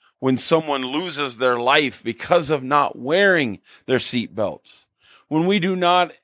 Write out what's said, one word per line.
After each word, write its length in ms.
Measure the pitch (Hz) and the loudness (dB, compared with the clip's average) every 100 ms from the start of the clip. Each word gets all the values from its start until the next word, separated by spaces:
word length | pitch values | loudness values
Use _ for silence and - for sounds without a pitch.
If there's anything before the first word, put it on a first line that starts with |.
| _ - | _ -6
when 160 | 131 131 | 0 0
someone 460 | - 165 156 139 | 2 0 2 -4
loses 540 | 127 143 180 147 143 110 | -2 -6 -6 -4 -6 -2
their 220 | 127 123 | 0 0
life 460 | 120 147 143 - | 2 2 2 -4
because 460 | 113 117 - 175 147 | -8 -8 0 0 2
of 120 | 151 | -2
not 340 | 131 147 139 - | 0 0 0 -4
wearing 640 | 123 170 202 175 131 92 _ - - | -2 2 4 2 0 -6 _ -14 0
their 120 | 127 | 0
seatbelts, 880 | - 123 107 98 101 76 - - _ _ _ - - | 0 -4 -6 -4 -6 -6 -16 -20 _ _ _ -20 -4
when 200 | 151 175 | -2 2
we 120 | 202 | 0
do 160 | 180 | 0
not 380 | 185 175 180 175 - | 0 2 4 2 -4